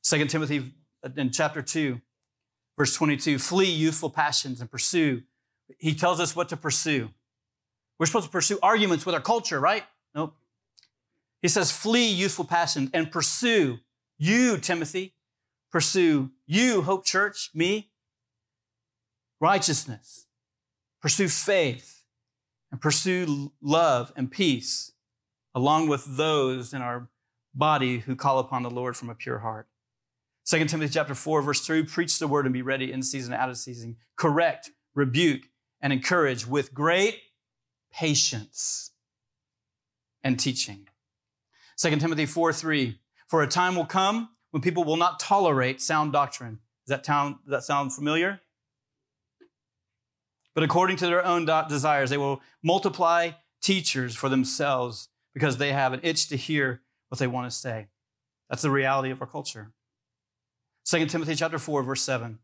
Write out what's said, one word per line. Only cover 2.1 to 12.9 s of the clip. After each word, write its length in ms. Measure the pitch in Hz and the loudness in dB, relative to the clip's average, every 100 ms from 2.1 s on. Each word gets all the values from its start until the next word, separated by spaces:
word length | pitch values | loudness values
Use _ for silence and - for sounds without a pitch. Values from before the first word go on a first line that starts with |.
| _ _ _ _ _ _ - | _ _ _ _ _ _ -2
verse 180 | 143 | 0
twenty-two, 440 | - 151 143 165 139 | 2 2 2 0 0
"Flee 340 | - 180 190 | 2 2 2
youthful 380 | 160 160 156 156 | 4 0 0 -2
passions 500 | - 147 - 139 123 | -2 0 0 -4 -8
and 100 | 120 | -10
pursue." 540 | 120 - 180 151 123 - _ _ _ _ - | -4 0 2 2 0 -6 _ _ _ _ -6
He 160 | 160 | -4
tells 260 | 151 180 170 | 2 2 2
us 160 | 170 170 | -2 -2
what 140 | 175 | -6
to 60 | 165 | -4
pursue. 560 | 151 - 160 143 110 _ _ _ _ _ _ _ _ _ | -4 -2 0 -2 -2 _ _ _ _ _ _ _ _ _
We're 60 | |
supposed 220 | 160 226 165 | 0 2 -2
to 40 | |
pursue 280 | 185 - 208 | -2 -2 2
arguments 440 | 190 220 202 165 185 | 4 4 4 2 0
with 80 | |
our 80 | 165 | -2
culture, 360 | 123 240 - 147 | 0 0 0 0
right? 300 | 151 214 - _ _ | 2 0 -4 _ _
Nope. 240 | 147 156 _ _ _ _ _ _ _ _ _ _ _ | -8 -8 _ _ _ _ _ _ _ _ _ _ _
He 80 | 175 | 2
says, 240 | - 165 | 2 2
"Flee 360 | - 214 233 233 | 0 2 4 4
youthful 360 | 185 190 - | 2 0 -2
passion 460 | 165 175 170 151 135 | -2 0 0 0 0